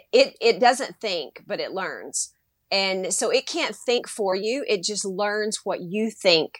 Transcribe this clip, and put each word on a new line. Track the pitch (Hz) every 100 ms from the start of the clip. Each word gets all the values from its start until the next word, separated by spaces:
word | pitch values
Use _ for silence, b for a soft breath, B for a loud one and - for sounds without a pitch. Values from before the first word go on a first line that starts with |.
| _
it, | 247 269 -
it | 233 185
doesn't | 247 262 - -
think, | 214 175 131 - -
but | 180
it | 123
learns. | 185 170 117 135 - - _ _ _ -
And | 190 190 190 185
so | - 220
it | 254 -
can't | 320 262 208
think | - 240 -
for | - 196
you. | 190 214 269 -
It | 202
just | 180 202
learns | 202 185 208 208 214 - 202
what | 175
you | 175 208 220
think | - 190 165 -